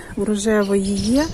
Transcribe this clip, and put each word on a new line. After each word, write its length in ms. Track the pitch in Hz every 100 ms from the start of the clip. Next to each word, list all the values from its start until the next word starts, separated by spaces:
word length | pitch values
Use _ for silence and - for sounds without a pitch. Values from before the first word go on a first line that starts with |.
| - -
У 100 | 202
рожевої 680 | 202 220 214 196 202 196 196
є, 300 | 202 269 320